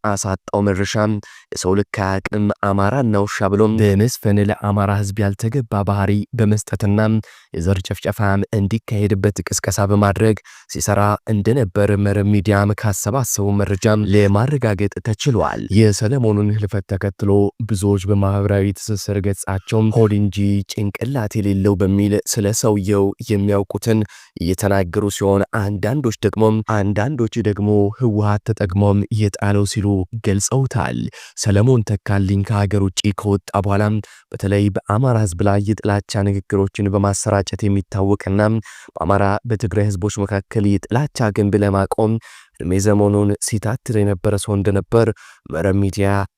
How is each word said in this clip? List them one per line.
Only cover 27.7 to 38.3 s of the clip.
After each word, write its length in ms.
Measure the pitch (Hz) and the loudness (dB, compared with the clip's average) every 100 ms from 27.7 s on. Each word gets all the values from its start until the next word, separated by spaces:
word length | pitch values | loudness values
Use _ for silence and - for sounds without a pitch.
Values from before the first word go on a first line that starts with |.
| 104 101 104 | 2 2 0
ህወሓት 480 | 123 104 104 104 - | -2 0 0 0 -2
ተጠቅሞም 400 | 107 101 95 101 101 - 107 | -4 -2 2 4 2 0 0
የጣለው 500 | 107 - 101 101 101 | -2 0 0 0 0
ሲሉ 220 | 113 101 98 90 113 | -2 -2 -2 -4 -6
ገልጸውታል። 760 | 107 101 - 131 131 117 67 60 - - - - | -2 -2 0 -2 -2 -2 -4 -4 -8 -10 -20 -6
ሰለሞን 440 | 107 101 117 127 | 0 4 4 2
ተካልኝ 580 | 104 101 - 101 98 98 | 2 -4 0 0 2 0
ከሀገር 380 | 98 104 101 104 | 0 0 0 0
ውጭ 180 | 98 - 107 | 0 0 -4
ከወጣ 360 | 98 104 101 - 101 | -2 -2 -2 0 -2
በኋላ 280 | 98 101 104 107 - - _ | 0 0 2 0 -6 -20 _
በተለይ 380 | - 98 101 101 | -6 0 2 2
በአማራ 460 | 95 - 104 135 113 | -2 -2 0 2 2
ህዝብ 200 | 107 85 | 0 0
ላይ 160 | 101 101 | 0 2
የጥላቻ 580 | 101 104 107 101 - 107 | 0 -2 0 -2 -2 -2
ንግግሮችን 680 | 101 98 - 101 98 - 101 | 0 -2 -2 -2 -2 -2 -2
በማሰራጨት 720 | 101 101 98 - 101 92 98 | 0 0 0 0 0 -2 -4
የሚታወቅና 800 | 104 98 92 98 98 104 - | 0 0 -2 -2 0 0 0